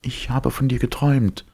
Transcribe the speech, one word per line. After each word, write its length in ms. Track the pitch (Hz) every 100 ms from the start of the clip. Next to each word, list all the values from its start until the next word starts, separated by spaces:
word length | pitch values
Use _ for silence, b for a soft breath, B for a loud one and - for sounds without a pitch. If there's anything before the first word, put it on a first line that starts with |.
Ich 300 | 127 - -
habe 200 | 127 131
von 180 | - 135
dir 100 | 123
geträumt 640 | 123 - 147 139 107 - -